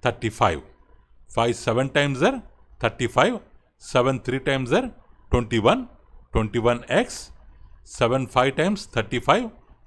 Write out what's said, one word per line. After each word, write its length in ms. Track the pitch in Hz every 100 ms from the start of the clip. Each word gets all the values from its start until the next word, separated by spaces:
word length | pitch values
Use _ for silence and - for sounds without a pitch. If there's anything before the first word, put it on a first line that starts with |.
thirty-five. 600 | 123 113 113 - 104 76 - - _ _ _ _ -
Five 280 | - 117 117
seven 340 | - 127 131
times 320 | 143 143 131
are 200 | 185 269 - - - -
thirty-five, 600 | - - 120 - 185 233 - - _ _
seven 420 | - 131 127 131
three 200 | - 131
times 320 | 139 135 123
are 220 | 180 254 - - - -
twenty-one, 580 | 123 113 117 110 240 240 - _ - -
twenty-one 540 | 113 110 117 117 120 120
X, 440 | 151 254 - - - - - - -
seven 440 | - - 117 131 127
five 280 | 127 135 135
times 300 | 175 202 -
thirty-five, 640 | 120 110 123 - 190 233 - - -